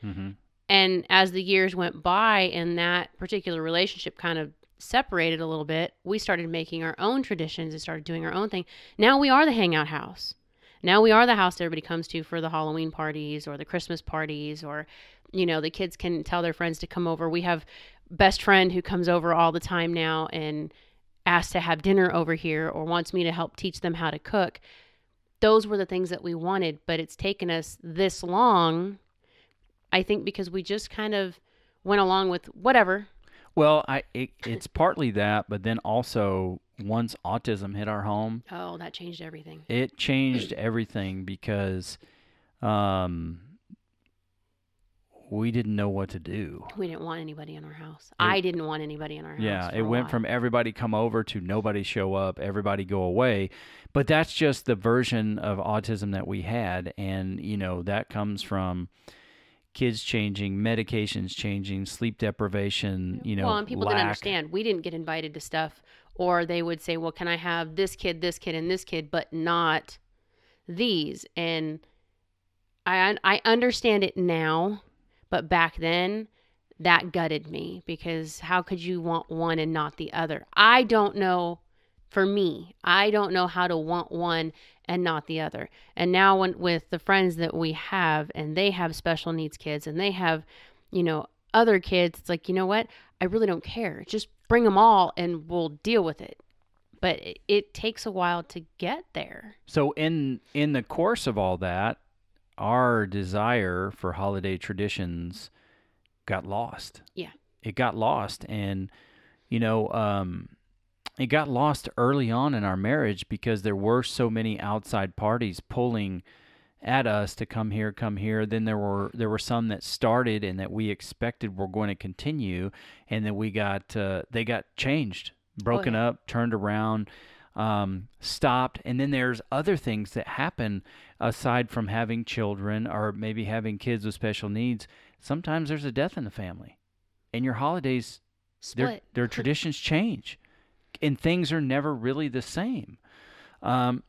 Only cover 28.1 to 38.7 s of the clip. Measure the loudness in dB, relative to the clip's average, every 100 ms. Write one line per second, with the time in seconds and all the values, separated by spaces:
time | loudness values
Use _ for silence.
28.1 | 0 0 6 8 8 6 2 -2 -6 _
29.1 | _ _ _ _ _ _ _ -2 0 2
30.1 | 0 -2 -6 -6 -6 -4 -6 -6 -6 -2
31.1 | 0 -2 -6 _ _ _ _ 2 4 6
32.1 | 4 2 -2 -6 -2 6 8 6 4 -4
33.1 | -20 -20 -20 -4 4 6 6 4 -2 -4
34.1 | -6 -8 _ -6 -6 -4 2 2 2 0
35.1 | 2 2 2 -2 -4 -2 -4 -2 -2 0
36.1 | 0 0 0 -2 -6 _ -12 -4 -2 -2
37.1 | -6 -4 -4 -2 -4 -4 -6 -4 -4 -2
38.1 | -2 -2 -6 -10 -12 -10